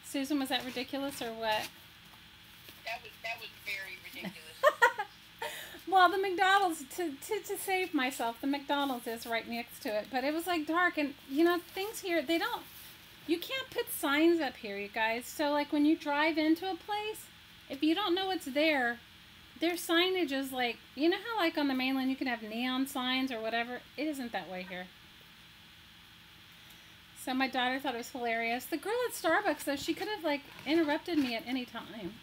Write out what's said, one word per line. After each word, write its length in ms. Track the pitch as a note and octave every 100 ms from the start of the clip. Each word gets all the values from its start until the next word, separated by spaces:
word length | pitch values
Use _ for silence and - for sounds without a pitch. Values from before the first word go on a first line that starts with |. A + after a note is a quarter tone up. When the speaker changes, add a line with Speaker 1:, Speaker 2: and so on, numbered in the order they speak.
Speaker 1:
Susan, 340 | - C#4+ C4+ D4
was 120 | C4+
that 140 | B3+
ridiculous 560 | B3+ B3 B3+ C#4 C#4 C#4
or 120 | A#3
what? 360 | A3+ A3 G#3+ - - - - - - - - - - - -
Speaker 2:
That 180 | - A3+
was, 80 | - -
that 160 | A3+ A#4
was 100 | A4 -
very 340 | G#3+ G3+ F#3 F3+
ridiculous. 500 | - C4 G3 - - -
Speaker 1:
<laughs> 540 | C#5+ - B4 A#4+ G4 - - - D5+ - - - -
Well, 220 | F#4+ F4
the 80 | G4
McDonald's, 640 | G4 F4 F#4+ G4 F#4 D#4+ C4 -
to, 160 | F4
to, 280 | C4+ - G#4 F4
to 100 | G4
save 380 | - F#4 F#4
myself, 460 | D4 B3+ - A#3 A#3
the 80 | C#4
McDonald's 580 | C#4+ C#4 C#4+ C#4 A#3+ A#3+
is 180 | A3+
right 240 | A#3 A3+ G#3+
next 320 | A#3 A#3 -
to 40 | C4
it. 200 | G#3 G#3
But 140 | B3+
it 100 | C4+
was, 120 | D#4 F4
like, 200 | F4 D4+
dark, 320 | E4 F4 D#4
and, 160 | C#4+ - -
you 140 | C4+
know, 160 | E4+ F4 -
things 260 | F#4+ G4+ A4+
here, 200 | G4 E4+
they 180 | C4 E4
don't, 240 | G4+ - - - - - - - -
you 100 | E4+
can't 320 | - C5+ C5
put 220 | B4 A#4
signs 480 | - D4 C#4+ E4 E4+
up 160 | C4+ -
here, 200 | G#3 G3+
you 120 | G3+
guys. 380 | A#3 A3 A#3 B3
So, 260 | - C#4+
like, 200 | D4 C#4+
when 140 | D4+ D4
you 100 | D#4+
drive 420 | D4 C#4+ D#4 D#4
into 300 | D#4 E4 F#4+
a 60 |
place, 520 | F#4+ - G#4 G#4+ G#4+ - - - - -
if 140 | C#4
you 100 | D#4
don't 220 | E4 G#4 F4
know 160 | F#4+
it's 140 | F#4 C#4+
there, 520 | C4 D#4+ C#4+ A#3+ A#3 - - - - - -
their 140 | D#4+
signage 580 | F4 - E4 F#4 F#4 D4+
is, 180 | C4+ C4+
like, 280 | C4 A#3+ A3 - -
you 120 | D#4+
know 100 | G4
how, 180 | A4 A4
like, 160 | E4 D#4+
on 120 | C#4+
the 60 |
mainland 360 | C4 B3+ C4+ C4
you 60 | C4
can 100 | C4+
have 160 | A3+
neon 460 | A3 A3 B3+ B3+ C4+
signs 420 | C4 B3+ B3+ C4
or 100 | A3+
whatever? 400 | A3 A#3 A#3 B3 - -
It 120 | D4+
isn't 240 | C#4 A#3+
that 180 | G3 D#3+
way 160 | F#3 F#3
here. 180 | F3+ F3+ - - - - - - - - - - - - - - - - - - - - - - -
So 80 | -
my 140 | C4 C4
daughter 300 | C4 B3 C4
thought 160 | C#4
it 40 | A#3
was 120 | A#3+
hilarious. 540 | C4 A#3+ A3+ A3+ B3
The 120 | - D#4
girl 220 | F#4 A#4+ A#4+
at 80 |
Starbucks, 500 | - E4+ F4 G4+ D4
though, 120 | - C#4
she 180 | -
could 140 | D#4+ G4
have, 160 | G#4
like, 180 | D#4 C#4+ - - -
interrupted 500 | E4 D4+ D#4 F4 D#4
me 180 | B3+ A3+
at 80 | A#3
any 180 | B3+
time. 500 | A#3+ A#3 - D4+ F3+ G#3+